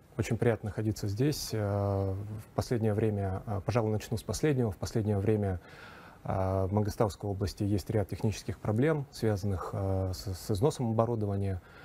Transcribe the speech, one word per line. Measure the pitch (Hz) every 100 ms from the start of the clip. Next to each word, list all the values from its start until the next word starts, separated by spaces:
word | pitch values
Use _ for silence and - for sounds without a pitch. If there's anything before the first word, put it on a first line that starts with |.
| - -
Очень | 107 117
приятно | 120 110 107
находиться | 104 110 107 107
здесь. | 104 143 143 -
Э, | 110 101 101 101 98 98
в | 95 104 107 - -
последнее | - 120 110
время, | 104 110 104 98 95 -
э, | 98 -
пожалуй, | 113 110
начну | 107 - 113
с |
последнего. | - 107 156 131 117
В | -
последнее | 107 117 107 101
время, | 104 107 101 87 - - - - - -
э, | - 101 95 95 95
в |
Мангостауской | 104 104 - 110 - 104
области | 98 101 -
есть | 101 101 -
ряд | 107 98
технических | 98 110 98 - -
проблем, | - 107 151 156 135
связанных, | - 110 104 101 92 -
э, | 107 98 95 95
с, | 92 -
с | 92 -
износом | 104 139 - 117
оборудования. | 110 113 117 104 101 98 92 - -